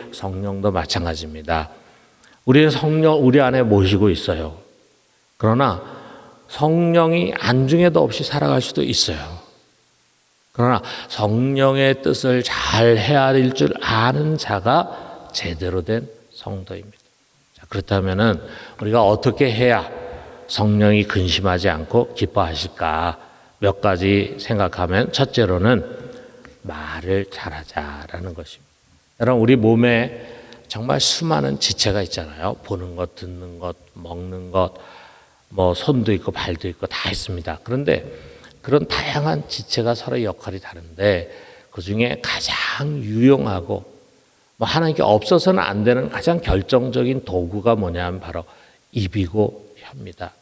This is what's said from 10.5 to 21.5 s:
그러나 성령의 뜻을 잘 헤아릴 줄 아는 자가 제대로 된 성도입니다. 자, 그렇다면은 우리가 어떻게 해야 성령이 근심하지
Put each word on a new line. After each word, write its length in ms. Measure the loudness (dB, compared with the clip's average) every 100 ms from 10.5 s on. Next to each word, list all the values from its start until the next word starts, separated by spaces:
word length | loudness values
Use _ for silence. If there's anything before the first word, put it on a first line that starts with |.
그러나 300 | 0 2 2 -2 -12 -12
성령의 920 | -2 0 2 2 2 2 4 4 2
뜻을 400 | 0 0 2 2
잘 540 | 0 -4 0 4 6 4
헤아릴 580 | 4 4 4 4 2
줄 180 | 2 0 0
아는 560 | -2 2 2 0 0 -2
자가 920 | -2 -2 2 0 0 -8 -16 -18 -12
제대로 500 | -8 -6 -6 -4 -4
된 280 | -2 -4 -6 -16 _
성도입니다. 680 | -16 -12 -10 -10 -14 -16 -20 _ _ _ _ _
자, 120 | _ -10
그렇다면은 720 | -8 -2 0 0 2 2 0 -6 -18 -18 -8
우리가 260 | 0 4 4
어떻게 460 | 4 2 2 0
해야 360 | 2 2 2 0 -10 -14 -16 -18 -20 -10
성령이 560 | -2 2 4 6 4
근심하지 640 | 4 0 0 0 0